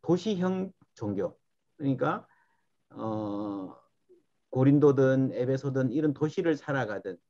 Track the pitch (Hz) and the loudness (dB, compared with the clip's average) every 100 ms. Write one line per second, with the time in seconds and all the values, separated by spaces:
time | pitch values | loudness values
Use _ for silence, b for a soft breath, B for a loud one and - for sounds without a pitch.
0 | - 180 214 196 185 185 190 _ _ _ | 0 0 0 -2 0 -2 -6 _ _ _
1 | 104 95 92 - _ _ _ _ 139 127 | -6 -4 -4 -8 _ _ _ _ -4 0
2 | 147 196 - _ _ _ _ _ _ - | 0 -2 -8 _ _ _ _ _ _ -10
3 | 110 107 104 101 104 101 92 - _ _ | -6 -4 -4 -6 -6 -8 -10 -14 _ _
4 | _ - _ _ _ 127 135 143 143 139 | _ -20 _ _ _ 2 6 8 6 6
5 | 131 135 131 110 123 135 143 131 131 127 | 4 4 0 -2 -2 -2 -2 -2 0 0
6 | 156 143 156 151 170 147 - 139 113 98 | -2 -2 -4 -2 -2 -2 -2 -4 -4 -6
7 | 95 90 | -10 -14